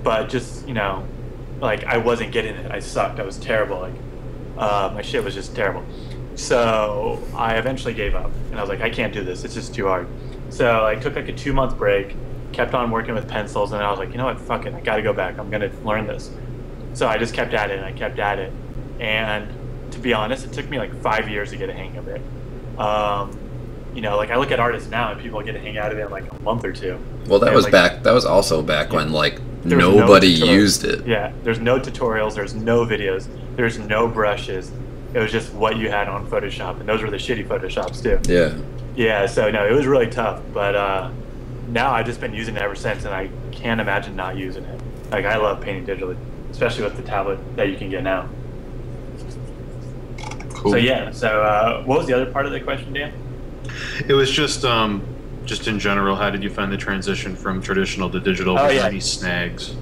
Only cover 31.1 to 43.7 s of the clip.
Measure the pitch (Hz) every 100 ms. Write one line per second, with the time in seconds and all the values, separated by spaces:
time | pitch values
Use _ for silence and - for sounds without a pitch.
31.1 | 107 104 - 120 117 117 131 - - 127
32.1 | 110 107 104 101 113 110 120 113 104 98
33.1 | 92 - - - - 117 113 104 107 117
34.1 | 110 104 101 - 95 - - - - -
35.1 | 123 110 110 - 104 110 113 110 101 98
36.1 | 98 104 110 98 - 95 87 101 110 107
37.1 | 98 - 117 98 101 92 - 92 - -
38.1 | - - 87 80 78 69 - - - 113
39.1 | 107 98 - 107 107 104 131 131 135 117
40.1 | - 110 95 - 104 101 101 101 95 92
41.1 | - - - - - 117 117 131 120 110
42.1 | 117 123 113 113 107 101 98 117 101 104
43.1 | 95 95 - - - 117